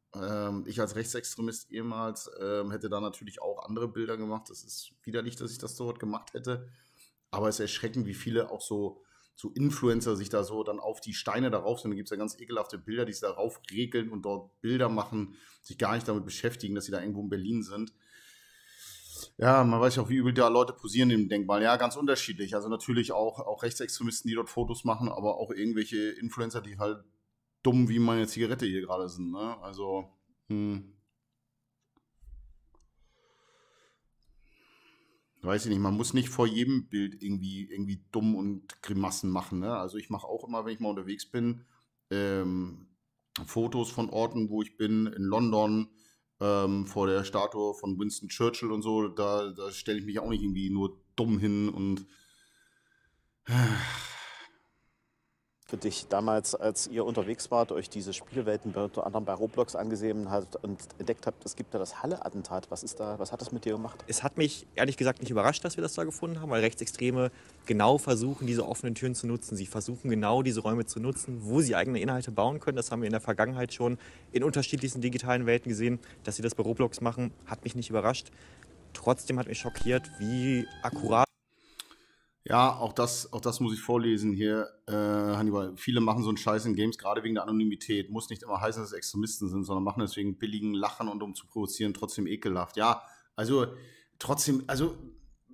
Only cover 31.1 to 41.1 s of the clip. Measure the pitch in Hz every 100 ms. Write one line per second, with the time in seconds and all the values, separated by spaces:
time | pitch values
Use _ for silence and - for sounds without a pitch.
31.1 | _ _ _ _ _ _ _ _ _ _
32.1 | _ - - - - _ _ _ _ _
33.1 | _ _ _ _ _ _ _ _ _ _
34.1 | _ _ _ _ _ _ _ _ _ _
35.1 | _ _ _ 90 104 113 98 98 104 -
36.1 | 131 123 - 117 110 131 131 - 104 101
37.1 | 104 101 98 95 95 98 98 101 98 -
38.1 | 113 110 101 101 98 - - - 98 95
39.1 | 92 95 92 - 92 101 95 92 104 -
40.1 | 98 - 113 120 113 110 110 107 98 92